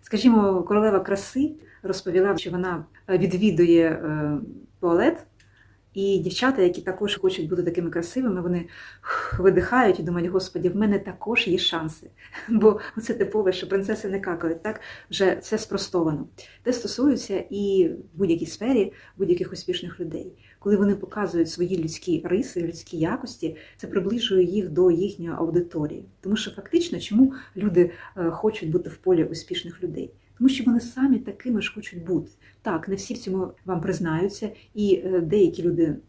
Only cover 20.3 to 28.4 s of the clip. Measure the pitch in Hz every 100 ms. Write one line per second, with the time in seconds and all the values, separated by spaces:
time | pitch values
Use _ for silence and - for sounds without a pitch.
20.3 | - _ _ 202 202 202 196 - 214 190
21.3 | 170 160 - 175 185 156 - - 160 170
22.3 | 185 277 180 165 - - 170 160 240 226
23.3 | - 160 160 - _ 196 196 180 233 208
24.3 | 190 175 202 180 156 185 165 202 202 170
25.3 | - 165 170 175 160 151 - - _ 190
26.3 | 214 - - - 330 - - - 208 269
27.3 | - - 196 208 175 175 - - 196 170
28.3 | 165